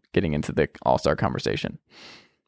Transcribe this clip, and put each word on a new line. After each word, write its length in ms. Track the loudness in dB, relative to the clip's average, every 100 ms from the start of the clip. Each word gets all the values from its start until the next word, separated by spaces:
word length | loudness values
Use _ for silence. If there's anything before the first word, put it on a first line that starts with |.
| _
getting 200 | 0 0
into 180 | -2 -2
the 160 | 0 0 0
All-Star 320 | 0 2 2 0
conversation. 640 | 0 -2 -2 -2 -4 -10 _ -20 -20 -20 _ _